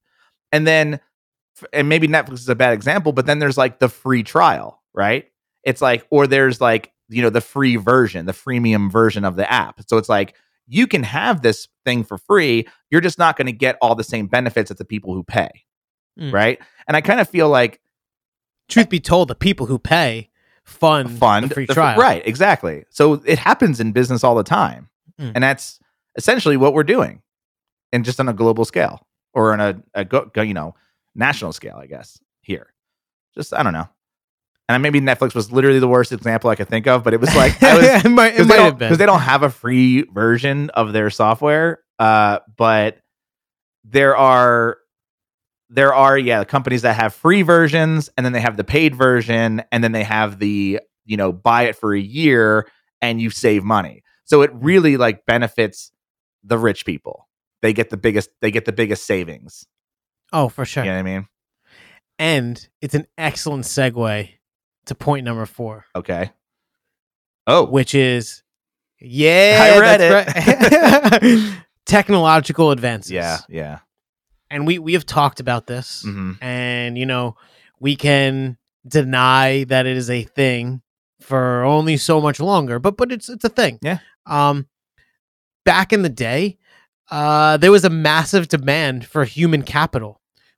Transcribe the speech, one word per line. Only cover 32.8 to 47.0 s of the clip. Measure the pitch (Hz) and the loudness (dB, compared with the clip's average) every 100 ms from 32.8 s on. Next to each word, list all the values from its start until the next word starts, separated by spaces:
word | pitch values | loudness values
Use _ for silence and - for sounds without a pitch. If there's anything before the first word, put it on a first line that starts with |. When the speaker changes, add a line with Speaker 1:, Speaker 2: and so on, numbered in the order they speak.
| _ _ _ _ _ - | _ _ _ _ _ -18
Speaker 1:
Just, | - | -10
I | - | -4
don't | 127 | -2
know. | 80 87 _ _ _ _ _ _ _ - | -4 -10 _ _ _ _ _ _ _ -2
And | 123 | 0
maybe | 147 143 | 2 0
Netflix | 135 123 131 | 0 0 -2
was | 120 104 | -4 -2
literally | 123 135 135 | 2 4 4
the | 127 | 4
worst | 123 120 | 2 0
example | 113 117 113 117 | -4 -4 -2 -2
I | 104 | -2
could | 98 | -4
think | 113 120 | -4 2
of, | 127 | 2
but | 117 | 2
it | 113 | 0
was | 147 165 | 2 2
like, | 147 - | 2 4
I | 269 190 | 6 8
was | 254 | 6
Speaker 2:
<laughs> | 233 | 6
It | 226 | 4
might, | 240 226 | 4 4
it | 226 | 4
Speaker 1:
'cause | 220 | 4
they | |
Speaker 2:
might | 214 | 6
Speaker 1:
don't, | |
Speaker 2:
have | - 131 | 6 2
been. | 113 | 0
Speaker 1:
'cause | 165 | 2
they | 202 | 4
don't | 185 | 2
have | 127 135 | 2 0
a | 143 | 0
free | - 120 127 127 127 | -4 -2 2 4 2
version | - 98 113 120 139 139 147 | -2 -2 0 0 0 -4 -4
of | 110 110 | -2 -2
their | 107 107 | 0 -2
software, | - 110 113 147 151 165 160 _ - | 0 0 2 0 0 0 -4 _ -2
uh, | 110 110 104 101 _ - | 2 4 2 -2 _ -2
but | 113 110 107 - _ _ _ _ _ _ _ _ | 0 2 0 -6 _ _ _ _ _ _ _ _
there | 110 135 139 135 | _ 2 2 4
are, | 135 127 123 120 117 - _ _ _ _ _ _ _ _ _ | 4 4 4 2 0 -4 _ _ _ _ _ _ _ _ _
there | 120 139 | 2 2
are, | 135 135 139 | 4 4 2
yeah, | 123 110 | 0 -2
companies | 101 139 127 123 | -2 -4 -2 -2
that | 117 | -2
have | 110 | 0